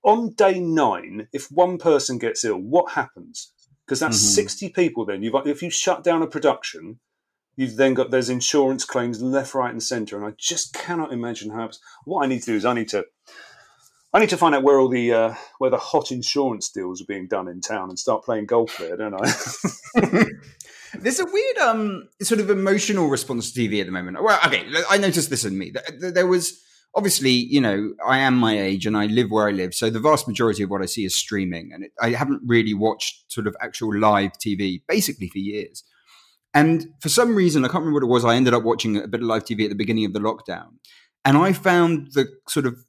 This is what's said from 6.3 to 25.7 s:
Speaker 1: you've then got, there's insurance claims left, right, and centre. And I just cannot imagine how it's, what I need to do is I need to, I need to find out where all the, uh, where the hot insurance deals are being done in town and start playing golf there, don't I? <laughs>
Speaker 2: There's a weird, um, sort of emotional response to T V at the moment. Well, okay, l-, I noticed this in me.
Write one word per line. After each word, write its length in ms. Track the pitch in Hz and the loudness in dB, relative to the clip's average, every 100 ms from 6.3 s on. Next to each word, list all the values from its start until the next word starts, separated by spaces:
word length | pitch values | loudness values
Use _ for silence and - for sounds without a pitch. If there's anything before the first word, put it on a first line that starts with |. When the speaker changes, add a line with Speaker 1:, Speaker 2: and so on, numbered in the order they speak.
| 156 147 123 - 82 82 117 _ _ _ _ _ - | 0 0 0 -6 -12 -16 -18 _ _ _ _ _ -6
Speaker 1:
you've 180 | 131 110 | -6 2
then 180 | 135 | 2
got, 160 | 131 127 | 4 2
there's 180 | 127 120 | 0 0
insurance 560 | 127 - 151 135 135 | -2 0 2 2 0
claims 380 | - 127 120 110 | -4 -4 -4 -4
left, 320 | 127 135 131 | -2 -2 -2
right, 160 | 135 123 | -4 -4
and 120 | 117 | -4
centre. 320 | - 120 107 | -6 -6 -6
And 120 | 104 104 | -8 -10
I 80 | 107 | -8
just 380 | - 170 - | -6 -6 -8
cannot 360 | - - 175 151 | -10 -6 -6 -4
imagine 380 | 123 117 107 104 | -6 -8 -8 -10
how 160 | 107 | -8
it's, 160 | 113 - - - | -8 -10 -20 -20
what 180 | - 175 | -8 -2
I 60 | 139 | -2
need 120 | 127 | -2
to 120 | - | -2
do 20 | |
is 120 | 110 120 | 0 0
I 80 | |
need 140 | 120 110 | 0 -2
to, 160 | 104 90 _ _ - - - _ _ _ _ _ | -4 -6 _ _ -20 -20 -20 _ _ _ _ _
I 80 | 196 | 2
need 80 | 214 | 2
to 80 | 180 | 2
find 180 | 170 | 2
out 80 | 143 | 4
where 160 | 135 139 | 6 6
all 120 | 131 | 6
the, 200 | 123 120 | 2 2
uh, 240 | 113 113 110 - _ | 2 2 -2 -16 _
where 140 | 131 | 0
the 80 | 127 | 0
hot 320 | - 156 - | 0 -2 -2
insurance 580 | 127 117 143 135 107 - | -6 -4 0 0 -2 -8
deals 320 | - 92 92 | -8 -8 -8
are 60 | 95 | -10
being 200 | 98 92 | -10 -4
done 200 | 101 92 | -6 -6
in 140 | 90 | -10
town 260 | - 110 92 | -8 -6 -6
and 100 | 90 | -6
start 260 | - 113 | -2 -2
playing 200 | - 110 | -2 -6
golf 320 | 104 120 117 - | 0 0 0 -4
there, 220 | 85 90 | -10 -6
don't 160 | 110 | -6
I? 180 | 95 120 - - - 185 - - | -2 -2 -2 -6 -6 -8 -8 -2
<laughs> 320 | 240 196 202 220 - - _ - - - - | 0 2 2 0 -2 -20 _ -20 -20 -20 -6
Speaker 2:
There's 180 | 208 262 | -4 -2
a 60 | |
weird, 340 | 349 392 523 480 | -2 -2 -2 2
um, 520 | 269 220 214 190 - _ | 2 2 -2 -6 -12 _
sort 180 | 196 214 | -2 0
of 100 | 202 | 2
emotional 580 | 196 196 202 - 202 156 | 2 2 0 2 0 2
response 400 | 135 - 120 113 | 0 -2 -6 -6
to 40 | |
T 120 | 123 113 | -2 -2
V 120 | 104 | 0
at 60 | 92 | -2
the 60 | |
moment. 300 | 92 90 90 | -6 -6 -2
Well, 160 | 214 196 160 | 2 4 4
okay, 200 | 98 82 | 0 -2
l-, 120 | 151 170 | -4 2
I 80 | 202 | 2
noticed 320 | 196 170 143 | 2 0 -2
this 160 | 135 110 | -4 -4
in 100 | 95 | -6
me. 160 | 92 | -8